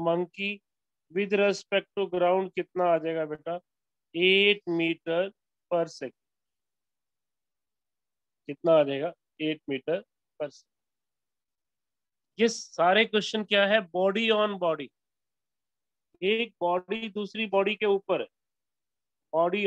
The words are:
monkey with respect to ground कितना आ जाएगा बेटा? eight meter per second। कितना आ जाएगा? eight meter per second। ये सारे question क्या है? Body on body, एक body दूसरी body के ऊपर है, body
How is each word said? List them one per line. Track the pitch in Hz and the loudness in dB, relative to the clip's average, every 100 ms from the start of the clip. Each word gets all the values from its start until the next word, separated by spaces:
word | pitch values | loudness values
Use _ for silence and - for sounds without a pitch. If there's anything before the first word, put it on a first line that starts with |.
| 170 | -2
monkey | 170 175 - 196 202 _ _ _ _ _ | -2 -4 -6 -10 -10 _ _ _ _ _
with | 170 202 202 | -6 -2 2
respect | 202 190 - 196 - - | 2 0 -2 -4 -2 -6
to | 190 | -4
ground | 180 175 190 185 | 0 2 2 -2
कितना | 180 175 180 180 | -6 -8 -2 2
आ | 165 | 2
जाएगा | 160 160 156 | 0 -4 -6
बेटा? | 151 165 175 _ _ _ _ _ | -8 -8 -10 _ _ _ _ _
eight | 165 185 190 202 202 - 170 | 0 4 6 4 2 -2 -2
meter | 165 165 - 165 196 _ _ _ _ | 0 -2 -2 -2 -2 _ _ _ _
per | 175 165 - | -2 -2 -6
second। | 135 _ _ _ _ _ _ _ _ _ _ _ _ _ _ _ _ _ _ _ _ _ _ _ - | -12 _ _ _ _ _ _ _ _ _ _ _ _ _ _ _ _ _ _ _ _ _ _ _ -16
कितना | 143 170 160 | -4 4 4
आ | |
जाएगा? | 143 139 165 160 _ _ | 4 -2 -6 -10 _ _
eight | 156 156 - | -6 -6 -6
meter | 135 - 180 - _ _ _ | -8 -4 -6 -6 _ _ _
per | 147 | -12
second। | - _ _ _ _ _ _ _ _ _ _ _ _ _ _ _ _ _ - | -12 _ _ _ _ _ _ _ _ _ _ _ _ _ _ _ _ _ 0
ये | 220 | 0
सारे | 220 - - 170 196 | 0 -12 0 4 4
question | 226 214 185 214 | 4 0 -2 -6
क्या | 202 202 196 | 0 2 4
है? | 220 180 | 2 0
Body | 175 196 196 226 | 0 0 2 2
on | 214 208 196 | 2 0 0
body, | 175 156 202 _ _ _ _ _ _ _ _ _ _ _ _ _ | -2 -2 -8 _ _ _ _ _ _ _ _ _ _ _ _ _
एक | 185 226 233 _ | -2 -2 -4 _
body | 175 180 180 220 220 | -2 -2 -4 -8 -8
दूसरी | 196 202 208 220 | -8 -8 -8 -2
body | 196 196 | 0 0
के | 214 208 | -2 0
ऊपर | 196 - 165 | 0 0 -4
है, | 107 _ _ _ _ _ _ _ _ _ _ | -4 _ _ _ _ _ _ _ _ _ _
body | 160 175 202 | -2 0 0